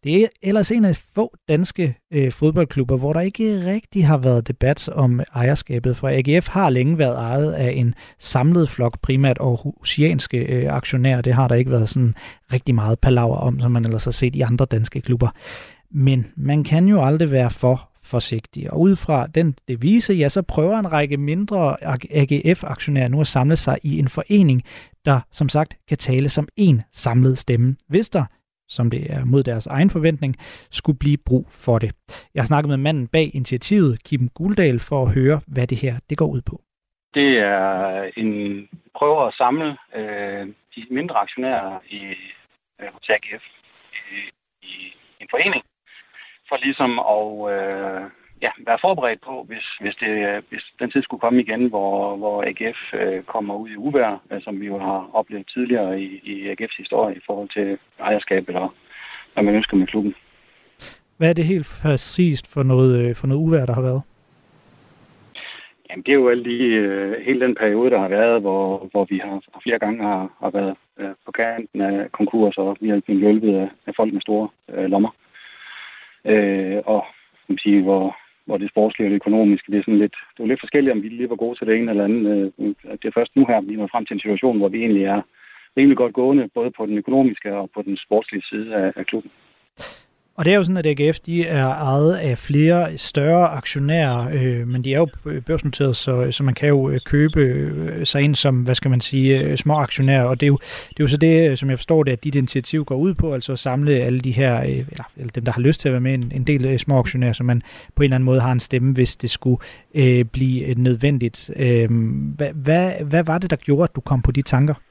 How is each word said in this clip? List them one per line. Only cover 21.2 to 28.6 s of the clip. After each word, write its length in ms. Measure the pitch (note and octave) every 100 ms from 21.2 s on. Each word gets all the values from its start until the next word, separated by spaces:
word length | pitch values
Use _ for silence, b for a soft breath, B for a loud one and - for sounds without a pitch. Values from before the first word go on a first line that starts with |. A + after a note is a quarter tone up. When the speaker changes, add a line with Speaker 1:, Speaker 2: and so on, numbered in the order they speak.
| C#3+ E3 G#3 G3+ D3+ C#3 - B2+ -
Speaker 1:
A 140 | D3
G 320 | C#3 C#3+ D#3+ F3+
F-aktionærer 520 | - C#3 - C#3 B2
nu 120 | C#3
at 60 | D3
samle 300 | C3+ C3 D#3+
sig 220 | - -
i 160 | D3 D#3
en 100 | C3+
forening, 540 | - - G#3 E3+ B2+ B B B B
der 160 | - C3+ -
som 160 | - C#3+
sagt 300 | D3+ D#3+ - _
kan 80 | D3
tale 320 | - C3 C#3
som 200 | D#3 D3+ -
én 200 | G3 A#2+ -
samlet 460 | - C3 A#2+ C3 B2+
stemme, 380 | - A#2+ B2 C#3 _
hvis 200 | D#3+ A3+
der, 160 | F#3 A#2+ _ _ _